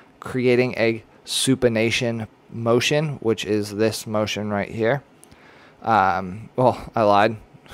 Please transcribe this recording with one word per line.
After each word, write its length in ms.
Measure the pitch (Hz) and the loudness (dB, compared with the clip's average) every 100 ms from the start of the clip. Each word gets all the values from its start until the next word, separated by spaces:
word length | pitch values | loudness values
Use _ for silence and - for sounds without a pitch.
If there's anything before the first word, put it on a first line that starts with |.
| - - | -20 -18
creating 540 | - 131 123 123 127 - | -8 -2 2 4 2 0
a 260 | 113 110 - _ | 0 0 -8 _
supination 1040 | - - - 127 120 113 113 - 120 113 110 _ _ | -8 -2 0 2 2 2 0 0 -2 -4 -10 _ _
motion, 680 | 113 117 120 - 147 156 139 | -6 2 2 2 0 -2 -4
which 240 | 113 107 | -2 -2
is 300 | - 104 104 | 0 -2 -2
this 320 | 101 110 104 - | -2 -2 -2 -4
motion 440 | 107 107 101 104 | -4 -2 -4 -4
right 200 | 101 - | -4 -4
here. 320 | 113 113 135 - _ - _ - - - _ | -2 -2 -2 -6 _ -20 _ -20 -20 -20 _
Um, 680 | 113 107 95 90 92 101 110 - | 2 4 4 0 -6 -12 -10 0
well, 340 | 127 104 - | 2 2 -6
I 80 | 117 | 0
lied. 340 | 104 101 110 113 - - - | 4 4 4 0 -16 -20 -16